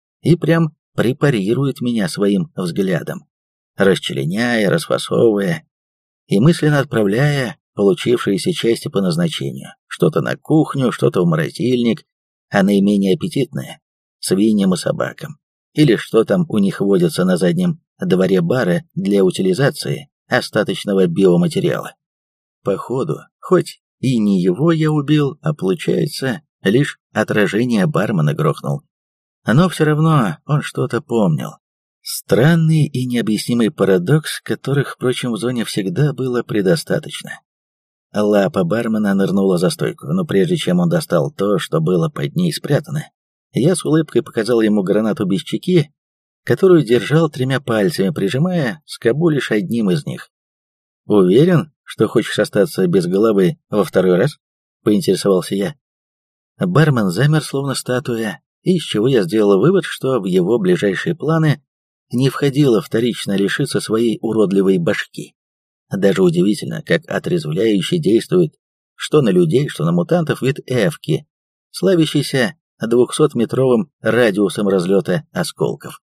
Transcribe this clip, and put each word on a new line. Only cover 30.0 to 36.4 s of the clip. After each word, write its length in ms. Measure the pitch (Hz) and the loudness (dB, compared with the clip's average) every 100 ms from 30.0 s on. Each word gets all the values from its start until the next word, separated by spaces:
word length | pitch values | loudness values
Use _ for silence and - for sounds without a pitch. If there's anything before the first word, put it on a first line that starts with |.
| 160 156 104 151 - | 2 2 2 -4 -4
он 160 | 143 | -4
что-то 400 | - - 131 117 | -4 -6 -4 -4
помнил. 500 | - 117 98 73 57 - _ _ _ _ | -2 0 2 0 -4 -14 _ _ _ _
Странный 840 | - - - 95 143 170 160 160 143 | -14 -10 -2 2 4 4 4 2 2
и 180 | 127 127 | -2 -4
необъяснимый 680 | 120 104 104 - 120 107 | -2 -2 -2 -2 0 0
парадокс, 680 | - 95 95 87 151 - - | 0 2 2 2 0 0 -10
которых, 520 | - 113 - 135 131 | -8 -8 -4 -2 -2
впрочем, 380 | - 123 123 127 | -4 -4 -2 -4
в 40 | 110 | -4
зоне 280 | 117 123 101 | -4 -4 -4
всегда 480 | - 95 87 147 | -4 -4 0 0
было 300 | 123 131 123 | 0 -4 -4